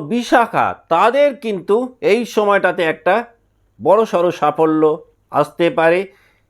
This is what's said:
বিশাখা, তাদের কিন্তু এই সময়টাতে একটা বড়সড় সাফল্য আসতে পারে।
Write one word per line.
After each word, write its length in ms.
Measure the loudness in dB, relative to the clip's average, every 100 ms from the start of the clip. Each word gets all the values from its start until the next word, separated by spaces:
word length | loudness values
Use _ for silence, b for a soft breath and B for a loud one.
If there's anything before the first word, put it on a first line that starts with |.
| 0
বিশাখা, 600 | -6 0 0 2 0 -2 -4 -2
তাদের 400 | 0 2 2 0 -2
কিন্তু 400 | -8 -6 -2 -2 -2 -4
এই 200 | 0 0 -2
সময়টাতে 580 | -2 0 2 0 -2
একটা 320 | -4 -2 -2 -2 -4 _ _ _ _ -6
বড়সড় 500 | 0 2 2 0 -2
সাফল্য 520 | 0 -2 0 0 2 2 0 -8 _ _
আসতে 360 | -2 -2 0 -2
পারে। 300 | 2 2 0 -4 b b b b